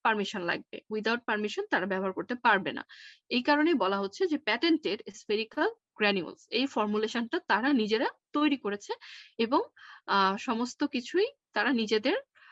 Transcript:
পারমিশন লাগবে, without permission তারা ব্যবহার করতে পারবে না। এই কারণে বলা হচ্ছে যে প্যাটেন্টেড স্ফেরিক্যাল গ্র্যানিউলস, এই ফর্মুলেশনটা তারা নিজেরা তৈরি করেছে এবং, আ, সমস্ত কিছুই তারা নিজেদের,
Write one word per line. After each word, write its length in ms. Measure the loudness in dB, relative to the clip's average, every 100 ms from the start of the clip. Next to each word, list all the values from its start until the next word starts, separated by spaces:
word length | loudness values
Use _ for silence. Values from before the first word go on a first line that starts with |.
পারমিশন 380 | 0 0 -2 -4
লাগবে, 400 | -4 -4 -6 -16 -8
without 260 | -4 -2 -2
permission 480 | -2 -2 -2 -4 -2
তারা 180 | -2 0
ব্যবহার 280 | -2 -2
করতে 220 | -4 -6 -2
পারবে 360 | 2 2 2
না। 140 | -6 -10 -18 -20 -20 _
এই 120 | -2
কারণে 320 | 2 4 4
বলা 260 | 4 2 0
হচ্ছে 280 | -2 -2 -2
যে 100 | 0
প্যাটেন্টেড 640 | 0 0 2 2 0 -4 -6
স্ফেরিক্যাল 560 | -16 -4 -2 -2 -2 -2 -2 _ 0
গ্র্যানিউলস, 520 | 2 2 -2 -10 _
এই 160 | -2 0
ফর্মুলেশনটা 760 | 0 0 0 -2 -4 -4 -4
তারা 340 | 0 0 2
নিজেরা 320 | 2 2 0 0 -4 _
তৈরি 240 | 0 2 2
করেছে 360 | -2 -6 -6 -10 -10 -20 -18 -4
এবং, 240 | 0 0 0 -8 -20 -18 -2
আ, 300 | 2 2 0
সমস্ত 440 | -2 -2 -4 -2
কিছুই 440 | -4 -2 -4 0 0 -4 _
তারা 180 | -2 2
নিজেদের, 460 | 2 2 2 2 0 -4 _ -20